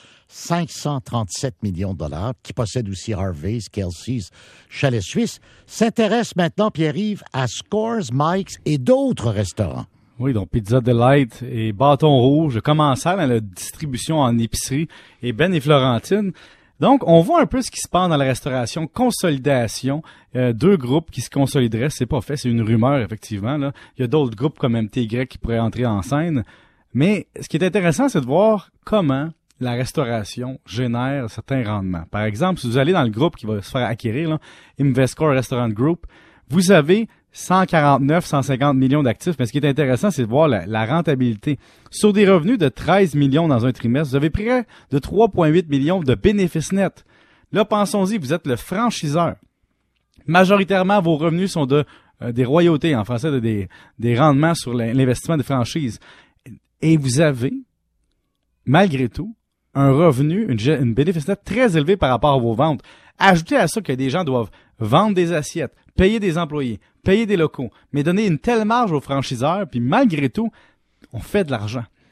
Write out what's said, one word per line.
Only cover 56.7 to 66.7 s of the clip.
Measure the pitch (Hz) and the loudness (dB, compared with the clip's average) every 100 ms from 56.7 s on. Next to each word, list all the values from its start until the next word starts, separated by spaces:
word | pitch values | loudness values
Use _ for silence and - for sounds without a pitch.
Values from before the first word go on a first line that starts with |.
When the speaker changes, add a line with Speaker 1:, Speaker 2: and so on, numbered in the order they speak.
| _ | _
Speaker 2:
Et | 156 160 | 2 2
vous | 135 123 | 2 2
avez, | 160 131 135 269 254 _ _ _ _ _ _ _ _ _ - | 2 0 -4 -6 -12 _ _ _ _ _ _ _ _ _ 0
malgré | 151 202 139 123 | 4 4 2 -2
tout, | - 196 233 _ _ _ 139 | -4 -12 -14 _ _ _ 2
un | 139 | 4
revenu, | 135 170 123 147 180 220 | 6 4 4 0 -2 -2
une | 117 | -2
gé-, | 120 147 | 0 0
une | 127 113 | 0 2
bénéfice | 151 170 147 | 0 -2 -4
net | 196 - | -6 -4
très | 220 254 165 | 0 2 2
élevé | 147 196 | 2 2
par | 139 | 2
rapport | 120 151 | 2 2
à | 135 | 2
vos | 117 110 | 2 0
ventes. | 156 135 - - _ - | 0 -2 -8 -20 _ 2
Ajoutez | 190 180 165 285 | 4 4 2 0
à | 175 | 2
ça | - | -2
que | 185 | -4
des | 131 135 | -2 -2
gens | 156 | -2
doivent | 170 127 107 - _ _ | 0 -2 -4 -10 _ _
vendre | 110 143 214 | 2 4 4
des | 185 170 | 2 0
assiettes, | 170 147 165 131 - _ - | -2 -4 -6 -8 -10 _ 2
payer | 190 226 | 2 2
des | 196 160 | 0 -2
employés, | 165 147 131 | -4 -4 -4